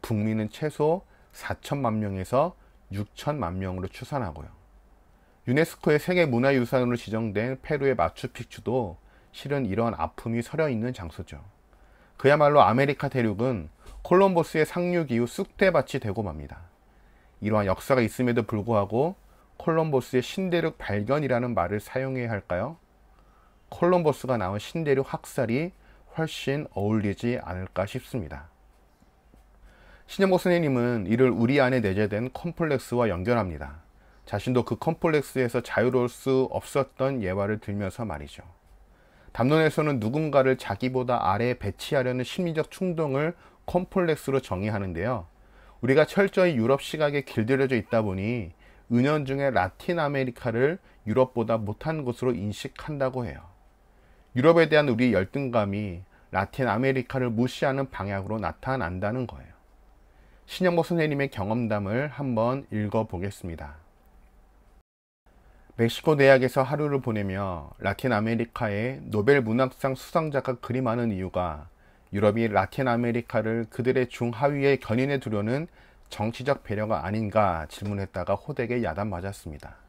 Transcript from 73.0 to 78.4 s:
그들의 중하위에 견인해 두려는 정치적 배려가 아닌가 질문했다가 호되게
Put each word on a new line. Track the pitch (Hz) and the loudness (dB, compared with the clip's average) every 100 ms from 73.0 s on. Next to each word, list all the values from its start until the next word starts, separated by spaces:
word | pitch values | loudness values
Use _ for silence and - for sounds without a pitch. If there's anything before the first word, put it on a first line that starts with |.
| 120 117 - 117 110 113 113 | 0 -2 -2 -2 0 -2 -4
그들의 | - 123 127 127 | -4 0 0 0
중하위에 | - 120 110 143 143 139 135 | -2 -4 0 0 2 2 2
견인해 | - 110 135 143 | 0 0 0 -2
두려는 | 123 107 104 131 170 - - - - | -2 -2 -2 -2 -4 -14 -20 -20 -20
정치적 | - 110 117 127 139 | -4 -4 -4 -2 -2
배려가 | - 104 107 101 85 | -2 -4 -2 -2 -2
아닌가 | 107 107 107 101 85 76 | -4 0 2 2 2 -6
질문했다가 | - 101 101 95 95 87 | -8 -6 -4 -6 -6 -4
호되게 | 98 | -4